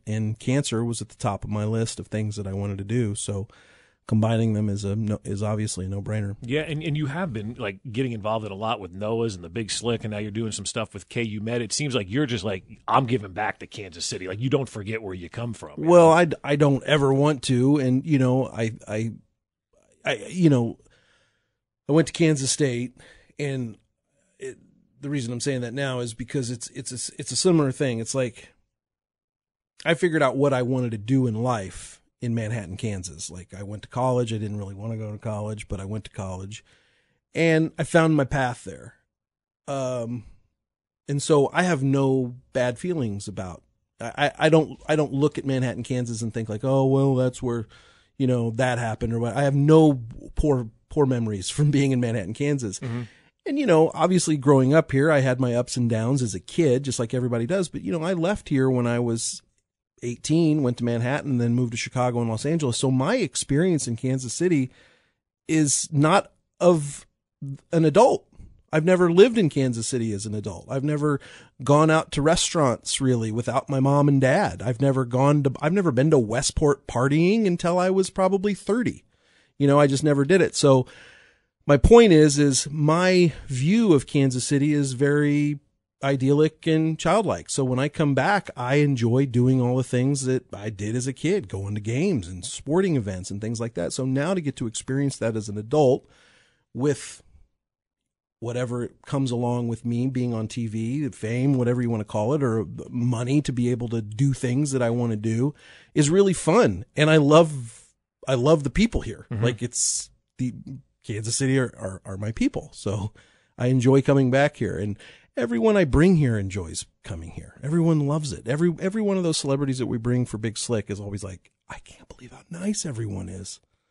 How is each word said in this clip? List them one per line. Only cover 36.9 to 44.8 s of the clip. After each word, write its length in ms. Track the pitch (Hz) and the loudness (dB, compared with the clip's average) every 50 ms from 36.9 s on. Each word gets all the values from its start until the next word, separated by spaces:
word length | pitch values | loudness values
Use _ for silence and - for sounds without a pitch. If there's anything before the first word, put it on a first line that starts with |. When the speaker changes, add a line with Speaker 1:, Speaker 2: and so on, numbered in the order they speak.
| _ _ _ _ _ _ _ _ - | _ _ _ _ _ _ _ _ -4
Speaker 1:
and 380 | - 165 165 160 160 160 - - - | -2 0 2 2 2 0 -2 -4 -6
I 40 | 147 | -2
found 320 | - - 165 160 160 156 | 2 4 4 4 4 4
my 100 | 147 135 | 2 0
path 380 | - - 139 131 120 117 - - | 0 -2 -2 -2 -2 -4 -6 -12
there. 300 | 92 78 62 - 117 - _ _ _ _ _ _ _ _ _ _ _ _ _ - | -16 -16 -16 -18 -20 -20 _ _ _ _ _ _ _ _ _ _ _ _ _ -10
Um, 580 | 147 143 135 131 127 127 123 117 117 123 117 - - - _ _ _ _ _ _ _ _ _ _ _ _ _ _ | -8 -6 -4 -4 -4 -4 -4 -6 -6 -8 -10 -12 -14 -20 _ _ _ _ _ _ _ _ _ _ _ _ _ _
and 120 | - 143 143 | -4 -4 -2
so 300 | - - 156 143 139 - | 2 4 4 4 4 4
I 120 | - 165 185 | 2 0 0
have 180 | 180 165 135 | 2 0 0
no 540 | 135 135 135 139 139 135 135 131 127 123 123 - _ _ - | 2 2 2 2 2 2 2 0 -2 -4 -8 -14 _ _ -2
bad 240 | 131 123 123 120 | -2 0 0 -2
feelings 500 | - - 180 175 156 123 107 101 101 - | -4 -4 -4 -4 -2 -2 -4 -4 -8 -10
about, 360 | 107 95 107 95 90 82 - _ _ _ _ _ _ _ - | -10 -10 -10 -10 -10 -12 -16 _ _ _ _ _ _ _ -12
I, 260 | 113 117 - - 147 | -12 -8 -4 -2 -2
I, 40 | 143 - | -2 0
I 120 | - 160 160 | 2 2 4
don't, 300 | 160 160 147 - 131 - | 6 4 4 2 -6 -10